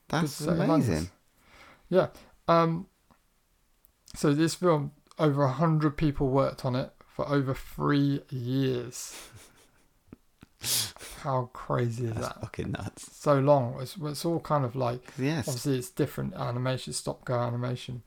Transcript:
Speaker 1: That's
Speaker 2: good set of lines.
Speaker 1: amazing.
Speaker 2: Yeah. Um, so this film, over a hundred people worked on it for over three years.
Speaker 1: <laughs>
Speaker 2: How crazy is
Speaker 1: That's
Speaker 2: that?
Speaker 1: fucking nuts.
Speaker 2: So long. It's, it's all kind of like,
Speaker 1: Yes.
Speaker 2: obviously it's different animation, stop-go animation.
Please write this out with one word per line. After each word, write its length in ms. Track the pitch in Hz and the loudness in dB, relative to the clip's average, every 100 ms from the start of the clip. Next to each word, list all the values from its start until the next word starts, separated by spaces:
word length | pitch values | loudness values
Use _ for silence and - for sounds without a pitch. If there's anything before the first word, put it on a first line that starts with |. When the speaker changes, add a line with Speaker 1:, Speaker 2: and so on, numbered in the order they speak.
| - | -4
Speaker 1:
That's 140 | 156 156 - | -2 -2 -2
Speaker 2:
good 60 | 151 | 0
set 20 | 165 | 2
of 80 | 202 | 4
lines. 200 | - 113 | 4 4
Speaker 1:
amazing. 220 | 78 87 - _ _ _ - - - - | 0 -2 -10 _ _ _ -20 -20 -20 0
Speaker 2:
Yeah. 200 | 185 156 - - _ - | 2 2 -2 -20 _ 2
Um, 380 | 170 165 165 - _ _ _ _ _ _ _ _ _ _ _ - | 4 4 0 -6 _ _ _ _ _ _ _ _ _ _ _ -18
so 200 | - 160 | 0 2
this 200 | 143 165 - | 4 2 2
film, 360 | 180 151 143 - _ - | 2 2 0 -10 _ 0
over 240 | 156 139 | 2 4
a 80 | 135 | 2
hundred 440 | 131 165 156 151 143 | 2 2 4 2 2
people 320 | 156 139 139 | 0 2 2
worked 360 | 135 135 - | 4 2 0
on 100 | 135 123 | -2 -2
it 160 | 147 - - | -4 -10 -14
for 220 | - 143 | -6 0
over 260 | 143 135 | 0 0
three 680 | 131 - - 147 143 143 139 - | -4 -8 -2 2 4 2 0 -4
years. 880 | 131 120 135 131 123 120 - - - - | -6 -2 0 0 0 -4 -10 -12 -14 -18
Speaker 1:
<laughs> 40 | - - - _ _ _ _ _ - _ _ - _ - - - - - - | -20 -20 -20 _ _ _ _ _ -20 _ _ -20 _ -2 -2 -2 -8 -16 -10
Speaker 2:
How 280 | 147 131 120 | -2 -2 -2
crazy 540 | - - 135 120 117 117 | -8 -2 0 0 0 -4
is 80 | |
Speaker 1:
That's 140 | 110 123 | -2 -6
Speaker 2:
that? 120 | - | -6
Speaker 1:
fucking 320 | 113 - - | -10 -8 -6
nuts. 420 | - 98 - - - | -6 -8 -12 -18 -4
Speaker 2:
So 220 | 151 139 | 2 4
long. 380 | 139 143 120 135 | 6 6 4 -4
It's, 160 | 127 190 | -10 -8
it's 220 | 151 143 | -8 -4
all 160 | 170 165 | -2 -2
kind 240 | - 147 | 0 0
of 100 | 123 131 | 0 -2
like, 260 | 120 123 - - | -2 -4 -10 -4
Speaker 1:
Yes. 280 | 131 160 135 | -2 0 -2
Speaker 2:
obviously 300 | 123 143 131 | -2 -2 -2
it's 120 | 123 | -2
different 440 | - 139 - 135 | -2 -2 -2 -6
animation, 580 | - 131 120 127 127 - | -4 -4 -2 -2 -2 -4
stop-go 420 | 123 139 135 - 120 | -6 -6 -8 -4 -2
animation. 640 | 120 120 123 127 - 123 | 0 -2 -4 -6 -8 -12